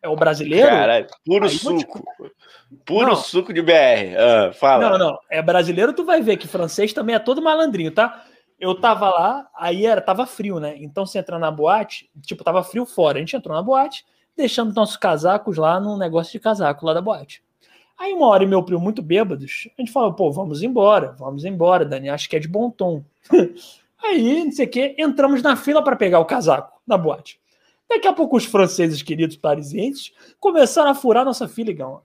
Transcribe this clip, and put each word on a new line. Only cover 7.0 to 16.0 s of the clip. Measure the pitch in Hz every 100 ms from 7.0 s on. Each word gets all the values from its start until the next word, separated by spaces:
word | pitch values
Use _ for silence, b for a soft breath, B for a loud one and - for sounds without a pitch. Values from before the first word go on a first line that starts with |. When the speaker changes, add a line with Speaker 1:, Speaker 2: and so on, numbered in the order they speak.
| 226 226
Speaker 1:
é |
todo | 226 262
malandrinho, | 320 311 320 202 160
tá? | 160 233 B B B B _
Eu | 185 185
tava | 240 214 202
lá, | 175 180 269 277 -
aí | 175 180 214
era, | 208
tava | 185 190 247
frio, | - 208 180
né? | 151 147
Então, | 147 147 190
você | 202
entra | 180 170
na | 165
boate, | 156 226 208 208 - _ -
tipo, | - -
tava | - 175
frio | 170 220 240
fora. | - 160 135
A |
gente | 165 262
entrou | 180 156
na |
boate, | 190 262 285 - _ _ _ -
deixamos | 269 - 233 208
nossos | 208 -
casacos | 202 156 165 208 208 160
lá | 156 175
num | 208
negócio | 208